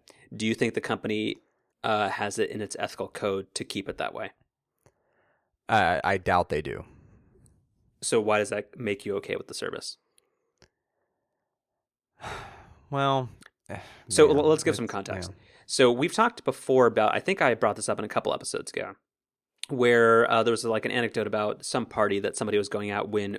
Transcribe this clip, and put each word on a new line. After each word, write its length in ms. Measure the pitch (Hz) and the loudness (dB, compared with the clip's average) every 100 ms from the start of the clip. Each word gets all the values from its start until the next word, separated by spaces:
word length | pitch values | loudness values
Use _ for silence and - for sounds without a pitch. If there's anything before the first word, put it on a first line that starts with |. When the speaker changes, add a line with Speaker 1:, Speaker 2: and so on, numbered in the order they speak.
| _ - - 110 | _ -20 -18 -6
Speaker 1:
Do 120 | 110 | -4
you 80 | 113 | 0
think 180 | 117 | 0
the 80 | 110 | -2
company, 600 | - 107 107 107 107 - _ _ _ _ | -4 -6 -4 -4 -4 -8 _ _ _ _
uh, 260 | 117 107 98 | -2 0 0
has 300 | - 104 104 | -2 -6 -2
it 100 | 101 | -4
in 120 | 104 | -4
its 140 | 101 - | -8 -6
ethical 280 | 104 - 92 | -8 -8 -10
code 440 | - 104 98 95 - | -4 -4 -4 -6 -10
to 80 | - | -8
keep 220 | 101 - | -8 -8
it 80 | - | -6
that 160 | 64 | -8
way? 180 | - 98 _ _ _ _ _ _ _ _ _ _ _ _ _ - | -8 -12 _ _ _ _ _ _ _ _ _ _ _ _ _ 0
Speaker 2:
I, 320 | 110 87 87 | 2 2 0
I 140 | 85 98 | 0 -2
doubt 320 | 95 90 87 | 2 0 2
they 120 | 78 | -2
do. 240 | 69 50 - - _ _ _ _ _ _ _ _ _ _ | -4 -10 -12 -20 _ _ _ _ _ _ _ _ _ _
Speaker 1:
So 180 | - 117 | -2 0
why 200 | 107 107 | 2 0
does 100 | 104 | 0
that 300 | 104 - - | -4 -8 -8
make 260 | 110 101 101 | -6 -6 -4
you 100 | 98 | -6
okay 180 | - - | -4 -8
with 120 | - | -8
the 60 | |
service? 440 | - - - - - _ _ _ _ _ _ _ _ _ _ _ _ _ _ _ _ _ _ _ _ _ _ | -10 -8 -8 -12 -16 _ _ _ _ _ _ _ _ _ _ _ _ _ _ _ _ _ _ _ _ _ _
Speaker 2:
<sighs> 60 | - - - - - - - | -14 -14 -16 -20 -20 -20 -8
Well, 400 | 139 139 135 127 - - _ - | -2 0 0 -4 -12 -20 _ -16
eh, 100 | 95 - - - | -14 -14 -20 -2
Speaker 1:
So 200 | - 151 | 6 8
Speaker 2:
man, 100 | 147 | 8
Speaker 1:
l-, 60 | |
let's 200 | 151 156 | 4 2
give 100 | 165 | 2
Speaker 2:
it's, 40 | 139 | -2
Speaker 1:
some 100 | 113 | -4
context. 440 | 101 95 95 92 | -6 -6 -8 -10
Speaker 2:
yeah. 120 | - _ - - | -14 _ -20 -6
Speaker 1:
So 260 | - 127 | 4 4
we've 220 | 120 170 | 4 0
talked 300 | - 233 - | 2 0 2
before 420 | - - - 131 120 | -6 -6 2 6 6
about, 300 | 110 107 104 | 6 2 2
I 40 | |
think 220 | - 190 | -2 2
I 140 | 143 110 | 2 4
brought 200 | 110 107 | 0 0
this 140 | 110 | -4
up 80 | 104 | -4
in 80 | 107 | -2
a 40 | |
couple 220 | - - | -4 -2
episodes 380 | - - - - | -4 -6 -10 -8
ago, 220 | - 95 - _ _ _ _ _ - - | -8 -8 -12 _ _ _ _ _ -16 -8
where, 600 | 131 120 120 113 113 117 | 2 4 6 8 6 6
uh, 140 | 117 | 4
there 80 | 113 | 2
was, 120 | 110 | 0
like, 220 | 117 110 - | 0 -2 0
an 60 | |
anecdote 340 | 120 117 117 104 | -2 -2 -2 -2
about 400 | 107 107 - - | -2 -2 -6 -4
some 220 | 127 110 | -4 -4
party 320 | - 104 101 | 0 2 2
that 180 | 98 - | -2 -4
somebody 220 | 107 104 | 0 0
was 100 | 101 | 0
going 220 | 104 104 | -6 -4
at 180 | 101 104 | -4 -2
when 260 | 107 101 | -2 -4